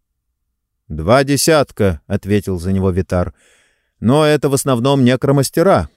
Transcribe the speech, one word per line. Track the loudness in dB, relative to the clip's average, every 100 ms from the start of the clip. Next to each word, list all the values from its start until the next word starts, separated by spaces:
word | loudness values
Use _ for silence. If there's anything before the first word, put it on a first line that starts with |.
| _ _ _ _ _ _ _ _ -16
«Два | -8 2 2
десятка», | 2 0 2 2 0 -2 -2 -2 -6
ответил | -6 -2 -4 -2 -6
за | -4
него | -2 -2
Витар. | -2 -2 -2 -4 -8 _ _ _ _ _ -6
«Но | 0 2
это | 2 0 0
в |
основном | -2 -2 -2 0 2
некромастера, | 2 2 0 0 0 0 2 2 -2